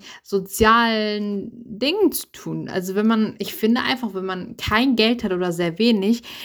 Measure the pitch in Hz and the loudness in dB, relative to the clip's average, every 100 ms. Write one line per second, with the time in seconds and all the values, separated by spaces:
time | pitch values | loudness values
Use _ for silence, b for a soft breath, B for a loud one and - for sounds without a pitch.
0 | B B - 196 190 - 220 226 233 220 | B B -4 -4 -2 2 6 6 4 0
1 | 214 208 208 202 226 - 233 208 262 392 | -2 -2 -4 -6 -8 -14 -16 -4 -2 2
2 | 370 - - - 165 160 151 190 180 190 | 2 2 -8 -12 -8 -8 -6 -6 -4 0
3 | 220 220 214 - - - 220 240 - 254 | 2 2 0 -4 -8 -2 2 2 2 -2
4 | 240 185 190 180 180 - - 214 269 220 | -4 -6 -6 -8 -10 -10 -2 2 2 4
5 | 220 240 214 180 180 165 175 170 233 220 | 2 2 -2 -2 -2 0 -2 2 2 4
6 | 196 233 B B | 2 0 B B